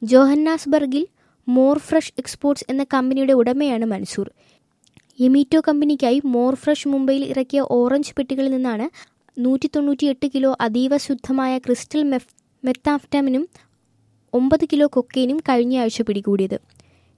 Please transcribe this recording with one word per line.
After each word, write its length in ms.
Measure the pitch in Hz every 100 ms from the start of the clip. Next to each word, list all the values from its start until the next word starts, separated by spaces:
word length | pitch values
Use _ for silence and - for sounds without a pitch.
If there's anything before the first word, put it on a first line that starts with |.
ജോഹന്നാസ്ബർഗിൽ 1000 | 226 254 269 294 311 320 285 302 277 277 359 _ _ _ -
മോർ 300 | 254 262 302
ഫ്രഷ് 360 | - 320 - -
എക്സ്പോർട്സ് 480 | - - 285 277 -
എന്ന 140 | 269
കമ്പനിയുടെ 500 | 277 269 254 269 269
ഉടമയാണ് 520 | 262 233 262 294 233 226
മൻസൂർ. 420 | 196 196 - 196 - _ _ _ _ _ - _ -
യമീറ്റോ 400 | 254 277 285 320
കമ്പനിക്കായി 580 | 311 294 294 285 247 269 285
മോർ 280 | 240 247 269
ഫ്രഷ് 340 | - 294 285
മുംബൈയിൽ 340 | 277 262 277 277
ഇറക്കിയ 360 | 262 262 277 262
ഓറഞ്ച് 440 | 247 247 277 294
പെട്ടികളിൽ 380 | - 262 269 269
നിന്നാണ് 340 | 262 254 214 285 - - _ _ -
നൂറ്റി 300 | 247 262 302
തൊണ്ണൂറ്റിയെട്ട് 600 | 294 285 269 294 262 285
കിലോ 240 | 269 269 262
അതീവ 300 | 233 233 262 285
ശുദ്ധമായ 560 | - 262 - 262 262 262
ക്രിസ്റ്റൽ 460 | 254 247 - 302
മെഫ്-, 300 | 294 254 - _ _ _
മെത്താംഫെറ്റാമിനും 840 | 254 254 302 285 - 285 277 254 339 - _ _ _ _ _ _ _
ഒമ്പത് 320 | 247 262 320 320
കിലോ 220 | 294 294
കൊക്കെയ്നും 520 | 254 240 262 254 302
കഴിഞ്ഞയാഴ്ച 600 | 302 247 240 254 226 -
പിടികൂടിയത്. 560 | 214 202 202 196 190 196 - _ _ _ _